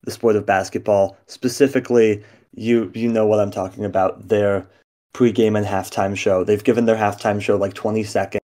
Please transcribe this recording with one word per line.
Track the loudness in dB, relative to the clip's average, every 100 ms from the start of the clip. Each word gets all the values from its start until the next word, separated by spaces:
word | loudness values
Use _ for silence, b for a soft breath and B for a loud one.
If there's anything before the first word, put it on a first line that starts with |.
the | -12
sport | -2 0 0
of | 2
basketball. | 0 -2 -6 0 2 0 -4 _
Specifically, | -8 -6 0 0 0 2 2 4 0 b b b
you, | -8 0 0 0
you | -4 -2
know | 2 2
what | 2
I'm | 0
talking | -4 -8 -6
about, | -4 0 0 -2 -2
their | 0 2 0 -6 b b _ _
pregame | 0 2 4 2 2
and | 0
halftime | -4 -4 -4 -2 -2
show. | 0 0
They've | 0 0
given | 2 2 2
their | 2
halftime | 0 0 -2 -2
show, | 0 0
like, | -2
twenty | -4 -4 -4
seconds | -2 -4 -4 -8